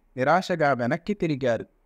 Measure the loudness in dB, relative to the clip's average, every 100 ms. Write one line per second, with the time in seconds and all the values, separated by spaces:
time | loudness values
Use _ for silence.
0 | _ -2 2 2 0 0 2 2 0 -2
1 | -4 -4 -2 0 0 -2 -4 _